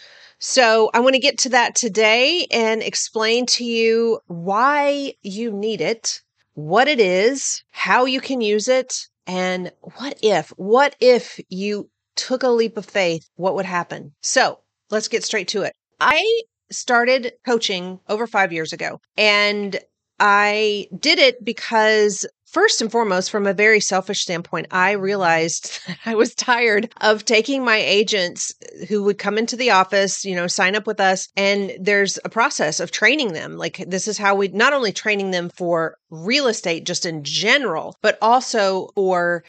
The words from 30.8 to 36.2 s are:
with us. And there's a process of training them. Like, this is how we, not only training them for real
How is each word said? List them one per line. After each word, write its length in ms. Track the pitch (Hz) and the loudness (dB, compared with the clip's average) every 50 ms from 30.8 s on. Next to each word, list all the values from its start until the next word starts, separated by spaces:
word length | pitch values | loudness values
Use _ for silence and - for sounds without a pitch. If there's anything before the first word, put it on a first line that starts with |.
| 202 | -4
with 120 | 226 208 202 | -4 -2 2
us. 300 | 196 190 190 185 - - - | 2 2 2 0 -4 -8 -4
And 360 | 196 196 196 202 202 196 180 117 - | 0 0 0 2 0 -2 -6 -8 -4
there's 400 | 185 208 202 202 196 190 - - - | 0 0 2 2 2 0 -2 -6 -8
a 60 | 180 | -6
process 500 | - 220 247 302 - - 160 151 151 - | 0 0 0 0 0 -2 -2 -2 -2 -4
of 120 | 170 - | -6 -6
training 420 | - - 214 220 277 311 262 202 160 | -4 0 2 2 2 2 -2 -4 -4
them. 240 | 127 127 151 160 165 | -6 -10 -10 -10 -8
Like, 260 | 165 165 - 190 - | -8 -8 -8 -10 -8
this 220 | 170 190 185 - 220 | -6 -6 -4 -4 -4
is 80 | 196 | -6
how 180 | 214 208 196 202 | 0 0 2 2
we, 140 | 196 202 190 | 2 0 -2
not 240 | 175 202 240 277 | 0 2 2 2
only 180 | 294 277 240 196 | 2 2 -2 -2
training 420 | - - - 214 208 202 196 190 | -4 -4 -2 -2 -2 -2 -2 -2
them 180 | 185 175 175 170 | -2 -4 -4 -6
for 480 | - - 180 170 175 165 160 156 - _ _ _ | -8 -6 -4 -2 0 0 -2 -4 -6 _ _ _
real 380 | 160 160 | -16 -10